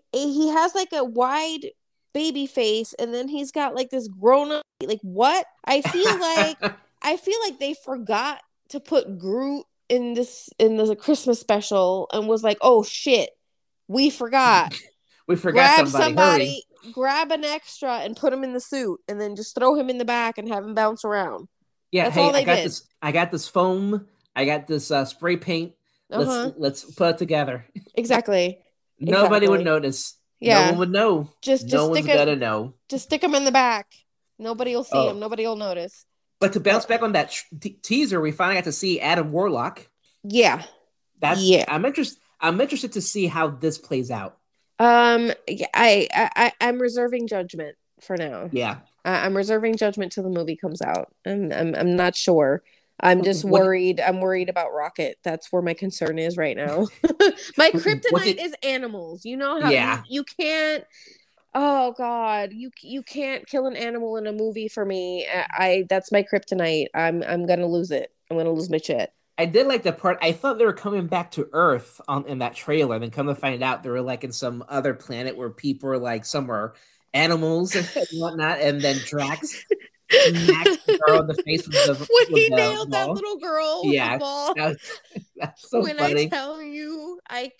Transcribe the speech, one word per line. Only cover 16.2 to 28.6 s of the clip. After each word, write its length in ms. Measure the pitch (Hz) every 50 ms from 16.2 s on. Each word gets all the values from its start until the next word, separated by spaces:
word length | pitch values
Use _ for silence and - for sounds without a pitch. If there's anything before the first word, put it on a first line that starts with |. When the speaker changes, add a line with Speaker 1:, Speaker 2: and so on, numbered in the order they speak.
| - - - - - - 139 - - _ _ _ -
Speaker 2:
Hurry. 100 | 226 226
Speaker 1:
grab 400 | 262 254 269 277 302 330 294 -
an 120 | - 247
extra 560 | 294 294 311 - - - - - 262 240 233
and 140 | - 202 226
put 160 | - - 311
him 140 | 254 269 269
in 80 | 262 247
the 80 | 247
suit, 400 | - - - 277 254 208 180 - _ -
and 100 | 208 208
then 180 | 214 208 208
just 180 | 196 220 - -
throw 200 | - 240 254 294
him 140 | 294 269 254
in 80 | 254
the 80 | 247 240
back 320 | 226 240 240 233 226 226
and 100 | - 208 226
have 120 | 226 202 196
him 100 | 214 220
bounce 280 | 214 220 214 220 220 -
around. 460 | 214 208 202 190 160 113 87 - - _ _ _ _ _ _ _ _
Speaker 2:
Yeah, 140 | - 180 170
Speaker 1:
That's 120 | - 147
Speaker 2:
"Hey, 40 | 156 -
Speaker 1:
all 80 | 294 277
they 80 | 277
Speaker 2:
I 40 | 269
got 100 | - 175
Speaker 1:
did. 80 | 190 165
Speaker 2:
this, 200 | 151 143 - - _ _ _
I 100 | - 151
got 200 | 151 165 175 170
this 180 | 175 160 - -
foam. 580 | - 185 180 185 185 190 196 202 208 208 202 - _ _ _ _ -
I 80 | 127 139
got 220 | 139 147 151 143
this, 240 | - 160 147 147 -
uh, 160 | 156 139 135
spray 320 | 135 - - 170 170 180 175
paint. 340 | 175 - 175 165 165 175 - _ _ _ _ _ _ -
Let's, 180 | - 220 247 254
Speaker 1:
Uh-huh. 240 | 254 240 240 262 - -
Speaker 2:
let's 260 | 156 139 - - -
put 300 | - 156 - 180 170 165
it 20 | 170
together." 460 | 180 160 156 151 143 131 127 123 120 _ - - - - -
Speaker 1:
Exactly. 640 | - 233 233 254 226 240 - 202 185 175 180 185 -